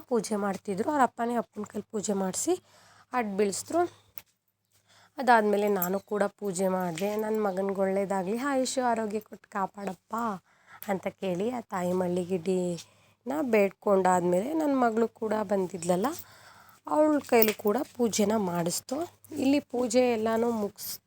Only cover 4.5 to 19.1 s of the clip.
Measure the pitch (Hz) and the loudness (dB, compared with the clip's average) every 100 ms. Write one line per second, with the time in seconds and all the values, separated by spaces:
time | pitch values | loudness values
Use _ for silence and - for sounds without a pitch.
4.5 | _ _ _ _ _ _ - 254 233 208 | _ _ _ _ _ _ -4 4 6 6
5.5 | 202 208 196 180 196 - 208 202 - 202 | 2 2 0 0 -4 -4 -2 -2 -2 -6
6.5 | 175 190 185 180 160 202 208 214 220 208 | -2 0 0 -2 -2 -4 -2 -2 0 -2
7.5 | 185 196 196 190 190 196 196 180 233 285 | -2 -2 0 0 0 0 -2 -2 -4 -2
8.5 | 269 254 - 247 226 220 214 - 202 _ | 0 -2 -2 0 0 -2 -6 -10 -20 _
9.5 | 208 190 - 202 180 - 220 233 190 _ | -6 -6 -6 -10 -10 -8 -6 -4 -6 _
10.5 | _ _ - - 190 196 - 196 175 214 | _ _ -16 -6 -4 -4 -6 -4 -2 -2
11.5 | 247 - 196 180 185 180 180 175 185 170 | -4 -6 -4 -2 0 0 -2 -2 -4 0
12.5 | 185 180 170 - _ _ _ 240 285 269 | 0 0 -4 -10 _ _ _ -8 -4 2
13.5 | 220 196 - 214 196 185 180 175 175 233 | 4 4 0 2 4 6 4 4 2 0
14.5 | 320 302 269 240 220 226 - 220 214 202 | 0 2 2 2 2 0 -2 -4 -2 0
15.5 | 202 180 185 170 180 240 330 - - - | -2 -2 -4 0 0 0 -4 -14 -20 -20
16.5 | - - - - 302 311 294 - 240 220 | -20 -20 -18 -2 4 4 4 4 4 4
17.5 | 202 208 214 311 - 240 185 202 220 185 | 2 -2 -2 -4 -2 -2 2 2 2 0
18.5 | 175 170 - - 269 349 | -2 -2 -4 -6 -8 -8